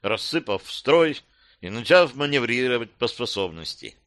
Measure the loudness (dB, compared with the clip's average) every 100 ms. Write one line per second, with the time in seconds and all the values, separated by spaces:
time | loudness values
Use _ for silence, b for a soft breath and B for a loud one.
0 | -2 -4 -2 -4 -2 -6 -6 -8 4 4
1 | 4 0 _ b b b -10 -8 4 6
2 | 6 0 -2 0 0 0 0 -2 -4 _
3 | -6 -4 -6 -4 -4 -6 -12 -14 -16 _